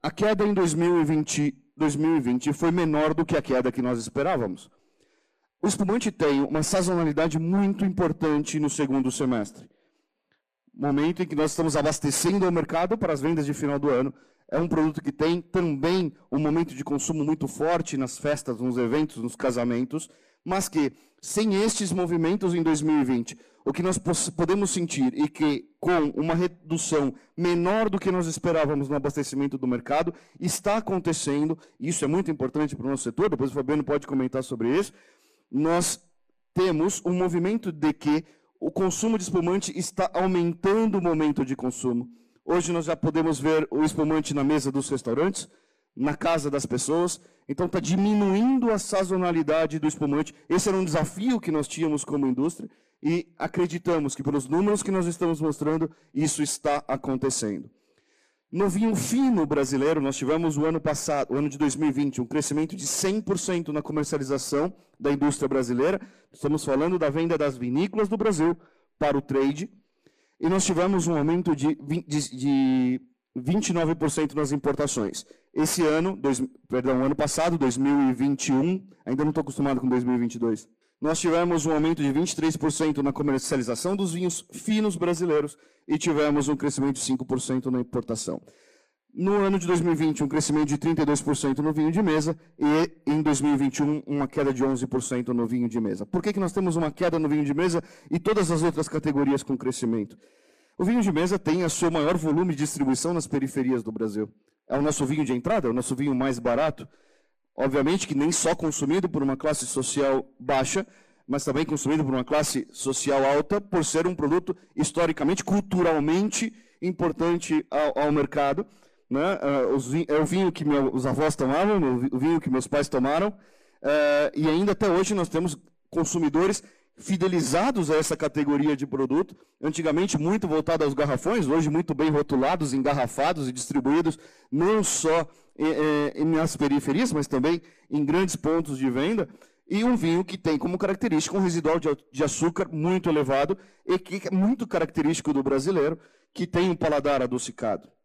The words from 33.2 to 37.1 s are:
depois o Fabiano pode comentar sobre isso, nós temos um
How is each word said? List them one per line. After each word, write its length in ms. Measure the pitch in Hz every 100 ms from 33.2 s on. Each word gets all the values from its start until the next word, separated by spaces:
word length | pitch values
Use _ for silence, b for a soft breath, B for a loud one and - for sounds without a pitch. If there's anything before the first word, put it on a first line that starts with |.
| 202
depois 220 | 139 135
o 20 |
Fabiano 300 | 139 131 151
pode 240 | 143 143 -
comentar 340 | 135 127 131
sobre 380 | 127 120 117 156
isso, 140 | 202 b b b b b b
nós 500 | 135 156 170 175 - _ _ _ _ _
temos 480 | - 185 156 175 202
um 80 | 175